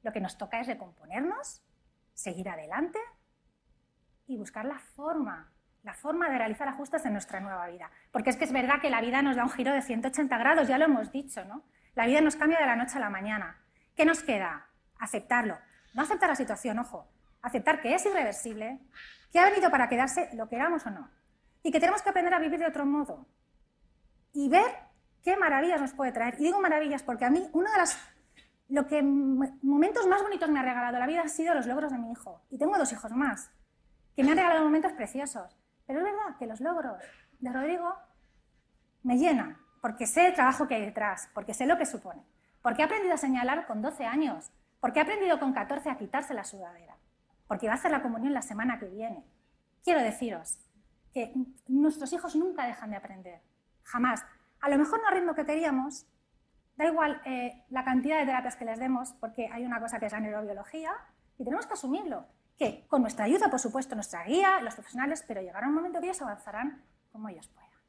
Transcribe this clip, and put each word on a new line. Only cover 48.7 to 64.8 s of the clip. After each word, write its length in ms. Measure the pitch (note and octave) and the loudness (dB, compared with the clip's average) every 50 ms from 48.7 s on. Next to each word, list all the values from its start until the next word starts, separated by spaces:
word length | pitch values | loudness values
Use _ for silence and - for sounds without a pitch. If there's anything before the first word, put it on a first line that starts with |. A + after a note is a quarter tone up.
| A#3+ A3+ | -2 -4
que 80 | G#3 | -8
viene. 380 | F#3 F#3 G#3 A3 A#3 - D#4+ - _ _ _ _ _ _ _ _ _ _ _ | -12 -10 -8 -8 -8 -10 -12 -16 _ _ _ _ _ _ _ _ _ _ _
Quiero 180 | _ F4 F4 D4+ | _ 2 4 4
deciros 600 | B3 A3 G#3+ - C4 A3+ G3 E3 E3+ - - - _ _ _ _ _ _ _ _ _ _ | 4 2 -2 -4 -4 -6 -6 -8 -8 -8 -10 -10 _ _ _ _ _ _ _ _ _ _
que 200 | _ C4 A3+ A3+ - | _ -6 -6 -4 -4
n-, 120 | C4 B3+ B3+ - - _ | -4 -4 -4 -8 -20 _
nuestros 460 | - C4 C#4 D4 D#4 D4+ D4+ C#4+ C4 | 0 2 4 4 4 2 0 -6 -6
hijos 240 | F4 E4+ - E4 - | -6 -6 -6 -2 0
nunca 280 | D4+ F4 F#4 F4 - C4 | 0 0 0 -2 -2 -4
dejan 260 | B3 A3 - A3+ G#3+ | -4 -6 -8 -10 -10
de 60 | G#3 | -10
aprender, 440 | G3 - - G3 F#3+ F#3 F3+ F3 E3 _ _ _ _ _ _ _ _ | -10 -12 -14 -18 -18 -18 -20 -20 -20 _ _ _ _ _ _ _ _
jamás. 420 | _ - - A#3+ B3 B3+ A#3 - - - - _ _ _ _ _ | _ -8 -2 0 0 2 0 -2 -6 -14 -20 _ _ _ _ _
A 80 | - C#4+ | 0 2
lo 100 | C#4+ C#4 | 4 4
mejor 220 | D4+ D4+ A4 A4+ | 4 4 2 2
no 80 | A4+ G#4 | 2 2
al 60 | F#4+ | 2
ritmo 200 | F#4+ F4+ E4+ D#4 | 2 2 0 0
que 100 | D#4 D4 | -2 -2
queríamos, 600 | D4 D4+ D#4+ E4 D4+ C4+ C4 C4 D4 C4+ - - _ _ _ _ _ _ _ _ _ _ _ _ _ _ | -2 0 0 0 0 0 0 -2 -4 -8 -12 -18 _ _ _ _ _ _ _ _ _ _ _ _ _ _
da 100 | - D4+ | 0 0
igual, 340 | E4+ D#4+ E4 D#4 D4 C#4+ - - | 0 2 2 0 0 0 -4 -8
eh, 400 | C4 C4 B3 B3 B3 - - _ _ | -8 -6 -6 -6 -8 -10 -12 _ _
la 120 | B3 C4 | -6 -4
cantidad 380 | B3+ C4 B3+ B3+ B3+ C#4+ D#4 D#4 | -2 2 2 2 2 2 0 2
de 60 | C#4+ | 2
terapias 280 | C4 C4 B3+ B3+ B3 A#3+ | 0 0 -2 -2 -4 -8
que 100 | - B3 | -8 -8
les 140 | A3+ A3 A3+ | -8 -6 -4
demos, 360 | B3+ C4 C4 A#3+ C4 B3+ - | -2 -2 -2 -2 -4 -8 -10
porque 340 | _ - A3 A3 - A3+ A3+ | _ -12 -10 -6 -8 -8 -8
hay 120 | - A#3 B3 | -6 -8 -6
una 160 | B3 A#3+ A3+ | -6 -6 -6
cosa 180 | A3+ A#3 A#3+ A3 | -6 -6 -6 -4
que 80 | A3+ | -6
es 60 | G#3 | -4
la 80 | G#3 G#3+ | -4 -6
neurobiología 720 | A3 G#3+ G#3 G#3+ G#3+ G3+ G3+ G3 G#3 - - D#4+ D#4+ D#4+ G4 A#4 - - _ _ _ _ _ _ | -6 -4 -6 -6 -6 -8 -8 -10 -12 -12 -12 -8 -6 -6 -8 -8 -10 -18 _ _ _ _ _ _
y 60 | B3+ | -6
tenemos 220 | A#3+ C4+ G4 - | -4 -4 -6 -4
que 60 | - | -6
asumirlo, 540 | G#4+ G#4+ - B3+ C#4 F#4+ G#4 E4+ A#3+ - - _ _ _ _ _ _ | -10 -8 -4 -4 -4 -4 -4 -6 -8 -10 -12 _ _ _ _ _ _
que 300 | _ D4 G#3+ - - - | _ -2 -2 -2 -6 -6
con 140 | _ - C4+ | _ 2 2
nuestra 220 | B3 - - - G#3 | 2 2 0 -2 2
ayuda, 240 | A3 D4+ G4 G#4+ G4 | 2 4 4 4 2
por 80 | - - | 2 0
supuesto, 360 | - A3+ A3 C4 C4 - B3 | -2 -2 -4 -4 -6 -4 -8
nuestra 280 | G#3+ G3+ - - E3+ E3+ | -8 -8 -8 -10 -10 -4
guía, 360 | F#3+ C#4 F4+ G4 F#4+ F#4+ F#4 | 0 2 4 4 4 4 2
los 140 | A#3+ A3 - | 0 -4 -10
profesionales, 500 | - | -12